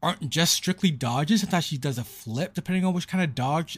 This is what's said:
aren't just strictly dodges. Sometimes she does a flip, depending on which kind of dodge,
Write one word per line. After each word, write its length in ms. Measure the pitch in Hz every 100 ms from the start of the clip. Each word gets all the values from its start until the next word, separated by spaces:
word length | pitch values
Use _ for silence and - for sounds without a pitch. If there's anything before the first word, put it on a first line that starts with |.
aren't 280 | 170 180 135
just 240 | 160 165
strictly 360 | - - 180 190
dodges. 520 | 135 123 123 151 220
Sometimes 220 | 196 175
she 120 | - 139
does 220 | 143 123
a 60 |
flip, 500 | 117 - 117 117 185
depending 320 | - - 185 185
on 80 |
which 120 | 180 -
kind 160 | 185
of 120 | 170
dodge, 420 | 123 127 156 165